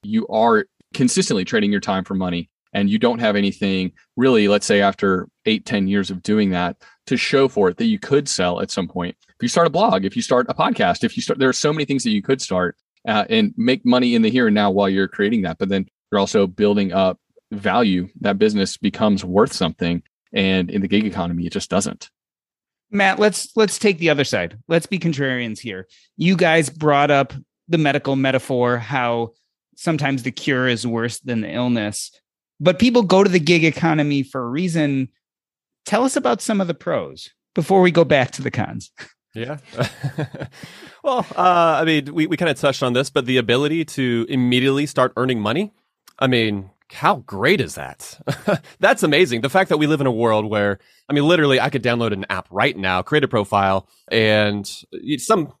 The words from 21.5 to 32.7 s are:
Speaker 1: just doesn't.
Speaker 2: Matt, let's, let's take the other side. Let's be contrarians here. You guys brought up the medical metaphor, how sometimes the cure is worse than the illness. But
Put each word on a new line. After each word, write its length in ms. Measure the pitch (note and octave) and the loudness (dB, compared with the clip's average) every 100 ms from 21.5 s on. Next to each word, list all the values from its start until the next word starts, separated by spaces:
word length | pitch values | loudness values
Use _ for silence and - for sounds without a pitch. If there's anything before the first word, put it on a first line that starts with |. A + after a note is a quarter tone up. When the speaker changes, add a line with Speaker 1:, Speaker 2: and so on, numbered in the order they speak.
Speaker 1:
just 160 | G2+ - | -8 -2
doesn't. 400 | F2+ G2 - - _ _ _ _ _ _ _ _ | -2 -2 -10 -18 _ _ _ _ _ _ _ _
Speaker 2:
Matt, 280 | G3+ G3 F#3+ | 0 0 2
let's, 360 | G#3 - - - | 0 0 -6 0
let's 240 | G#3+ - | 0 2
take 200 | G#3+ E3+ | 0 0
the 100 | E3 | 0
other 140 | C#3+ | 2
side. 340 | C3+ A2 F2 - - | 0 -2 -4 -10 -2
Let's 180 | E3 - | -2 -2
be 140 | F#3+ | -4
contrarians 600 | E3+ C#3 C#3 B2+ A#2 G#2+ | -4 -2 -4 -4 -8 -10
here. 280 | A#2+ F#2+ F#2+ _ _ - | -12 -12 -14 _ _ -4
You 180 | E3+ F#3+ | 0 2
guys 340 | F3 E3 C#3 | 4 2 0
brought 420 | - D3+ C#3+ D3 | -2 2 4 4
up 220 | C#3+ C3+ C3+ - _ - | 2 2 -6 -18 _ -4
the 100 | E3 | 0
medical 380 | D3+ C#3 C#3 C3+ | 2 0 -2 0
metaphor, 640 | C3+ C3 - B2+ B2 B2 | 0 0 -2 0 0 0
how 540 | A#2+ C3+ B2 A#2 A#2 _ _ _ _ _ | -2 -2 -2 -2 -6 _ _ _ _ _
sometimes 480 | - D#3 D3 C3+ | -4 -2 -2 -2
the 80 | A#2+ | -6
cure 360 | - - C3 B2+ | -6 -4 0 0
is 180 | A#2 A#2+ | -2 -4
worse 340 | A2+ A#2 A#2 | -4 -4 -8
than 220 | C3 A#2 | -6 -6
the 100 | G#2+ | -4
illness. 600 | F#2 B2 A#2 G#2 G#2 - _ _ _ _ _ | -4 -2 -2 -2 -8 -14 _ _ _ _ _
But 200 | D3+ | 0